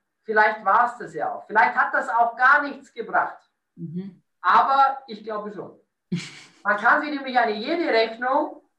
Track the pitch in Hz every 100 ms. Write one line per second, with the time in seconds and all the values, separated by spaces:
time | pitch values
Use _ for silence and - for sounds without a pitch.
0 | _ _ - 214 220 220 196 214 - -
1 | 165 156 131 - - 208 247 247 277 294
2 | 262 226 233 233 254 294 285 247 - 240
3 | 202 165 - - _ _ _ - 165 170
4 | 196 - _ _ 180 220 233 277 269 262
5 | - 208 214 208 202 180 - - _ _
6 | - 175 - - - _ 202 208 233 294
7 | 294 285 269 247 220 208 254 349 294 226
8 | 226 226 254 285 359 - _